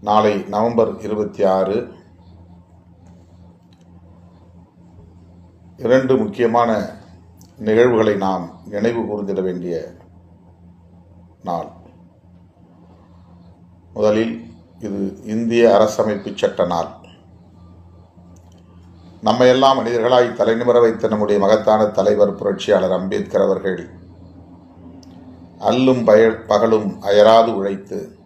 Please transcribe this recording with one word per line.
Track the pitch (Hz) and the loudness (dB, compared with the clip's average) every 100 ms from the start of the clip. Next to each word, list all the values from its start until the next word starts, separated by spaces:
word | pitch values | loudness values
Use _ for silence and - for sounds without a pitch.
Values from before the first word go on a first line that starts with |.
நாளை | 104 107 107 101 | 2 2 2 -2
நவம்பர் | 98 104 117 117 110 - | -4 -4 -2 0 -2 -4
இருபத்தி | 104 104 101 - | -8 -6 -6 -2
ஆறு. | 98 95 92 104 - - _ _ - - - - _ - _ _ - - - - - _ _ _ _ - - - - 87 87 - - _ - 87 85 - - - - _ - - | 0 0 -2 -4 -6 -18 _ _ -20 -20 -20 -20 _ -20 _ _ -20 -20 -20 -20 -20 _ _ _ _ -20 -20 -20 -20 _ -20 -20 -20 _ -20 -20 -20 -20 -20 -20 -20 _ -20 -8
இரண்டு | 113 131 131 131 | 2 2 2 0
முக்கியமான | 107 98 117 117 117 107 98 - - - - - - - | 0 -2 0 2 0 -2 -6 -12 -20 -20 -20 -20 -20 -10
நிகழ்வுகளை | 107 107 123 113 110 101 | -2 2 4 2 0 0
நாம் | 95 92 85 - 92 | -2 -4 -8 -16 -12
நினைவு | 101 110 117 | -4 -4 -4
கூர்ந்திட | 107 104 98 95 | -6 -8 -6 -6
வேண்டிய | 92 90 87 82 - - - - _ - - _ - - _ - - - - _ | -4 -6 -8 -10 -10 -20 -20 -20 _ -20 -20 _ -20 -20 _ -20 -20 -20 -20 _
நாள். | 92 85 78 - - - - _ _ - _ _ - _ - - _ - - - - - - _ _ | -10 -8 -10 -18 -20 -20 -20 _ _ -20 _ _ -20 _ -20 -20 _ -20 -20 -20 -20 -20 -20 _ _
முதலில், | - 107 107 113 117 - - _ - | -2 0 0 -2 -6 -14 -20 _ -16
இது | 107 98 98 - | -12 -8 -8 -10
இந்திய | 110 110 117 117 117 | -10 -6 -2 2 4
அரசமைப்பு | 101 107 - 107 101 104 101 | 4 2 0 -4 -4 -8 -4
சட்ட | 98 - 87 | -4 -2 -2
நாள். | 85 85 - - - - - - - - - - - - - 87 87 - - - - - - - - | -2 -6 -12 -20 -20 -20 -20 -20 -20 -20 -20 -20 -20 -20 -20 -20 -20 -20 -20 -20 -20 -20 -20 -20 -8
நம்மையெல்லாம் | 110 117 127 127 135 135 | -4 2 4 4 4 2
மனிதர்களாய் | 113 120 117 127 120 - | 0 -2 2 2 2 0
தலைநிமிர | 117 113 120 120 | 0 0 2 4
வைத்த | 117 110 110 | 4 2 -4
நம்முடைய | 107 104 104 | -2 0 0
மகத்தான | 98 107 107 107 104 | 2 2 2 2 2
தலைவர் | - 98 104 101 - | 0 0 2 0 0
புரட்சியாளர் | 101 95 - 98 92 | -4 -4 0 0 2
அம்பேத்கர் | 90 95 101 101 95 | -2 -4 -6 -4 -2
அவர்கள் | 95 92 95 90 90 - - - - - - - - - - - - - - - - - | 0 0 -4 -6 -10 -20 -20 -20 -20 -20 -20 -20 -20 -20 -20 -20 -20 -20 -20 -20 -20 -6
அல்லும் | 104 120 131 127 110 | -2 2 2 2 4
பய-, | 107 113 110 - | 6 4 0 -2
பகலும் | 107 113 110 101 - | 0 2 0 -2 -8
அயராது | 98 104 107 113 117 101 | 0 4 6 6 4 -2
உழைத்து | 98 98 - 95 - - | -6 -8 -10 -12 -14 -20